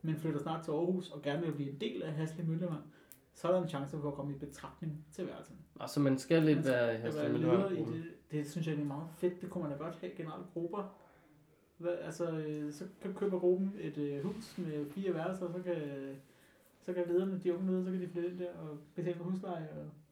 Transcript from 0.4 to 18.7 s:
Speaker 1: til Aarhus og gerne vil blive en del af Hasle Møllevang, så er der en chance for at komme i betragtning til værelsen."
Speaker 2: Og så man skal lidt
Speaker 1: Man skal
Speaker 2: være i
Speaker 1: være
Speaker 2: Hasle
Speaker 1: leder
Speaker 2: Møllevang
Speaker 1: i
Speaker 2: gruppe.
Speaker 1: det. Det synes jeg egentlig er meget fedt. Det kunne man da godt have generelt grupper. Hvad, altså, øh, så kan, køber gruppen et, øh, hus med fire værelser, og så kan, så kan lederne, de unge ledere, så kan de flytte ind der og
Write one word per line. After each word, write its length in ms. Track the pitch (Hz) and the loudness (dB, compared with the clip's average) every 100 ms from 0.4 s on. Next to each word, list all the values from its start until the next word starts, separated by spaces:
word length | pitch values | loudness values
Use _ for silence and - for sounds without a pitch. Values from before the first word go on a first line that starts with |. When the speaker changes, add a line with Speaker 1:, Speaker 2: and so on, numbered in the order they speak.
| 160 160 | -2 -4
Speaker 1:
til 80 | 170 | 0
Aarhus 380 | 151 180 185 - | 2 2 2 0
og 100 | 147 | -4
gerne 240 | 143 156 170 | -2 0 0
vil 60 | |
blive 180 | 143 139 | 0 -2
en 120 | 139 | -2
del 220 | 226 - | -2 -2
af 100 | 160 | -4
Hasle 300 | 151 156 - | -2 -2 -2
Møllevang, 380 | 160 160 180 151 - - - - _ | 0 0 0 -2 -6 -20 -20 -20 _
så 140 | - 170 | -4 4
er 40 | |
der 100 | 185 | 4
en 80 | 165 | 4
chance 280 | 139 139 156 | -2 -4 -2
for 60 | 143 | -4
at 60 | |
komme 200 | 139 143 139 | -2 -4 -6
i 20 | |
betragtning 680 | 143 - - - 160 147 - | -8 -10 -14 -8 -8 -6 -10
til 160 | - 185 | -8 -6
værelsen." 280 | - - - - - | -8 -14 -18 -20 -10
Speaker 2:
Og 140 | 123 | -2
så 100 | - | 4
man 180 | 139 131 | 6 4
skal 260 | - 165 | 6 6
lidt 140 | 156 143 | 8 8
Speaker 1:
Man 60 | |
skal 100 | 131 123 | 6 6
Speaker 2:
være 80 | |
i 40 | 117 | 4
Speaker 1:
være 40 | 113 | 4
Speaker 2:
Hasle 200 | 117 151 | 0 0
Speaker 1:
leder 100 | 147 | 2
Speaker 2:
Møllevang 380 | 147 160 185 196 | 4 6 6 6
Speaker 1:
i 40 | 175 | 2
Speaker 2:
gruppe. 180 | 151 | 0
Speaker 1:
det. 100 | 165 165 - - | -2 -6 -12 -4
Det 180 | 151 143 | -2 -2
synes 160 | 170 160 | -2 0
jeg 60 | |
egentlig 180 | 147 147 | 0 0
er 40 | 143 | -4
meget 140 | 160 - | -8 0
fedt. 240 | 180 - | 0 0
Det 80 | 180 | -6
kunne 140 | 180 | -4
man 80 | 151 139 | -2 -4
da 60 | |
godt 120 | 160 - | -6 -6
have 100 | 180 - | -8 -6
generelt 280 | 160 160 185 | -8 -8 -8
grupper. 440 | 170 170 208 190 - - - - - - - _ _ | -4 -2 -2 -6 -10 -20 -20 -20 -20 -20 -20 _ _
Hvad, 140 | 170 175 | -2 -2
altså, 300 | 165 160 170 | -4 -4 -2
øh, 420 | 160 151 151 147 | 0 -2 -2 -4
så 100 | 147 185 - | -6 -12 -8
kan, 120 | 190 | -8
køber 260 | 190 196 185 | -2 0 4
gruppen 340 | 180 185 190 202 | 6 6 2 -2
et, 180 | 160 147 | -6 -2
øh, 260 | 147 143 139 | -2 0 -2
hus 320 | - - - | -4 -8 -6
med 280 | 165 151 147 | -4 -2 -4
fire 240 | 190 190 | -2 0
værelser, 320 | 160 170 185 175 | 0 0 -2 -4
og 60 | |
så 60 | 180 | -4
kan, 140 | 180 165 147 139 135 139 - - - - _ _ | -2 -2 -2 -6 -8 -10 -14 -20 -20 -20 _ _
så 120 | - | -4
kan 100 | 180 175 | -2 4
lederne, 320 | 175 190 190 | 4 4 2
de 100 | 180 175 | 0 2
unge 120 | 190 | 2
ledere, 120 | 185 185 | 2 2
så 60 | |
kan 100 | 185 | 0
de 60 | 175 | -2
flytte 220 | 175 175 | -2 -2
ind 100 | 180 | -2
der 140 | 175 | -6
og 240 | 175 160 | -6 -8